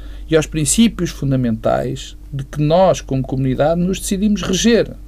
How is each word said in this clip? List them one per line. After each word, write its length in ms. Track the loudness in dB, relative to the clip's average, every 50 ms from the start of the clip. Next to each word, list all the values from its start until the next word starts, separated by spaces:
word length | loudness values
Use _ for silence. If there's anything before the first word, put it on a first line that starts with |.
| -14 -14 -14 -14 -4 0
e 80 | 2
aos 100 | 2 2
princípios 640 | 0 -2 -2 -2 0 4 4 4 4 2 0 -4 -6
fundamentais 1040 | -4 -4 -2 0 0 0 0 0 -2 0 0 0 0 0 0 -4 -6 -8 -10 -14 -16 -18 -14 -10
de 120 | -8 -8 -8
que 160 | -8 -4 -2
nós, 400 | 0 2 4 6 6 4 4 0
como 220 | -2 -4 -4 -4
comunidade, 580 | -2 -2 -4 -2 -2 -2 0 2 2 2 2 2
nos 180 | 0 -2 -2 -4
decidimos 420 | -4 -4 -2 0 2 0 0 0
reger. 480 | 0 -2 -2 2 4 4 4 4 2 0 -6 -14 -18